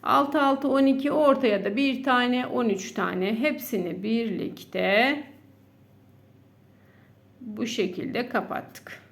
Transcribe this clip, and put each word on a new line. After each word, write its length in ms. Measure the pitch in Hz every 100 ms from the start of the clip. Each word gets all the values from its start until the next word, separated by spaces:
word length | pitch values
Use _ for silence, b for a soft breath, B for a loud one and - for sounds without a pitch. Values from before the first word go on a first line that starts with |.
Altı, 380 | - 262 285 311
altı, 260 | 277 269 277
on 180 | 262 269
iki, 260 | 269 285
ortaya 540 | 294 294 269 240 202 202
da 100 | 214
bir 280 | 277 262
tane, 420 | 277 247 247 247 254
on 240 | 247 233
üç 220 | 196 -
tane. 480 | - 180 185 190 220
Hepsini 640 | 302 294 - 202 175 175
birlikte 1200 | 208 226 226 180 - 175 - 185 185 202 262 294 - - - - - _ _ - - - _ - _ _ _ b b b b b - -
bu 260 | 220 214 247
şekilde 640 | - 180 - - 226 247
kapattık. 720 | 220 - - - - - - -